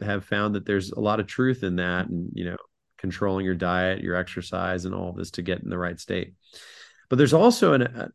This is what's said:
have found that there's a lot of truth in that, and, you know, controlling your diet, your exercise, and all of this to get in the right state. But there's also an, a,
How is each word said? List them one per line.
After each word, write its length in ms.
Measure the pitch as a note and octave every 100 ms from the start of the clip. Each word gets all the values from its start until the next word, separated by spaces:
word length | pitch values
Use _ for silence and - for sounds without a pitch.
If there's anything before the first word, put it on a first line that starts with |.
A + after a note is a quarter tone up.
have 240 | G2+ G2+ -
found 280 | G#2 G#2
that 120 | G2+ -
there's 240 | G2+ F#2
a 100 | -
lot 180 | G#2 G#2+
of 80 | G2+
truth 360 | - B2+ B2+
in 140 | G2 F2+
that, 320 | F2+ F2+ F#2
and, 200 | F2 F2
you 100 | -
know, 140 | F2 F2 - _ _ _
controlling 480 | F#2+ F2 G2+ F#2+ F#2+
your 80 |
diet, 480 | F2+ F2+ F2+ F#2 F#2+
your 140 | - F2+
exercise, 680 | F2+ - F2 F#2 F2+ F#2
and 100 | F#2
all 140 | F#2+ F2+
of 80 | F2+
this 140 | F#2
to 120 | -
get 200 | F2+ F2+
in 80 | F#2
the 80 | F2+
right 200 | F2 E2+
state. 360 | - F#2 - - _ - - - - _ -
But 80 | B2+
there's 160 | C#3
also 400 | D#3+ A3+ A#3 F#3
an, 100 | C3+
a, 280 | B2 A#2+ -